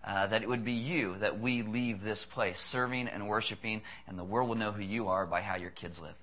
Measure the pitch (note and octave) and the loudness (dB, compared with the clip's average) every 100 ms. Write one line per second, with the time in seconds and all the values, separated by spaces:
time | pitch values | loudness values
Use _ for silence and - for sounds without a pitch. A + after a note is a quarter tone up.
0 | G2+ G2 G2 A2 A2 B2 A2+ A#2+ B2+ E3+ | 0 2 4 4 2 0 2 0 0 0
1 | G2+ F#2+ G#2 G#2 A#2+ A#2+ G#2+ A#2 B2 G2+ | 0 2 0 2 2 2 2 0 0 0
2 | G#2 G#2 - B2+ G2+ F2+ - B2+ B2 B2+ | -2 -2 -4 0 0 0 -2 2 2 0
3 | B2 F#2+ G#2 G#2 - G2+ A2+ A2 - - | -2 -4 0 0 0 -2 -2 -2 -4 -14
4 | - F#2 F2+ A2+ B2 A2+ G#2+ G#2 G2 A2+ | -10 -6 0 2 2 2 0 0 -2 0
5 | G2+ F#2 F2+ F2 G2 F#2 F2 - F2 E2+ | 2 2 2 0 0 -2 -4 -8 -10 -8
6 | D2+ D#2 | -12 -14